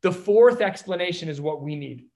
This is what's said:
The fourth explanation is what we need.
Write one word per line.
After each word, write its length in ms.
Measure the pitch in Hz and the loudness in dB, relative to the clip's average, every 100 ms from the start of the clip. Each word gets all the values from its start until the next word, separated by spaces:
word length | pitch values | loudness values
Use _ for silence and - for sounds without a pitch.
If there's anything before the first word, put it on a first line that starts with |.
The 100 | 185 | -2
fourth 500 | 180 - 208 240 240 | -2 2 6 6 6
explanation 640 | 202 190 - 180 180 175 160 | -2 -4 -8 -4 -4 -6 -8
is 140 | 143 | -8
what 200 | 147 147 | -8 -8
we 140 | 143 147 | -8 -10
need. 300 | 139 127 123 | -10 -14 -20